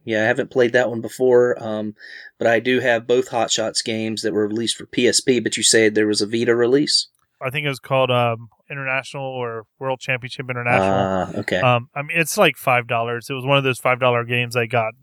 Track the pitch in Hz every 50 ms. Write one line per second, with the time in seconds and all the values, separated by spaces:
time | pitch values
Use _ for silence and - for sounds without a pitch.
0 | - 117 110 107 107 117 127 139 120 - - 131 123 117 120 123 123 110 120 113
1 | 123 - - - 127 127 123 123 123 123 - - 113 110 107 107 107 107 104 _
2 | - - - - - - _ - 117 113 117 113 117 127 127 123 123 127 117 117
3 | 120 123 120 127 127 - 131 117 113 - - - 110 107 - - - 120 113 110
4 | 110 110 110 104 - 107 85 104 107 104 107 117 117 107 - - - - - -
5 | 123 110 - - - 135 127 117 110 107 - 117 107 - - 113 110 107 107 107
6 | 107 107 104 104 107 104 117 117 120 120 117 117 120 117 131 143 147 - - -
7 | - - _ _ _ _ _ - 139 131 123 151 147 143 135 - - - 139 131
8 | 131 127 123 123 120 120 117 113 117 110 _ _ _ - 147 139 135 131 131 135
9 | 123 - - 143 135 131 131 127 123 117 113 113 107 _ _ - 135 131 131 127
10 | - - 131 120 120 120 - - 131 123 123 123 120 120 123 98 95 98 95 95
11 | 98 95 95 92 87 87 - 104 104 - 95 90 127 123 123 120 123 - - 143
12 | 143 151 165 170 165 - - 208 196 156 135 - - 139 123 123 117 120 123 117
13 | 117 117 120 117 117 - 135 131 123 135 139 139 135 135 123 - - 127 127 120
14 | 131 123 120 120 120 117 123 120 123 117 113 123 117 110 123 120 113 110 - _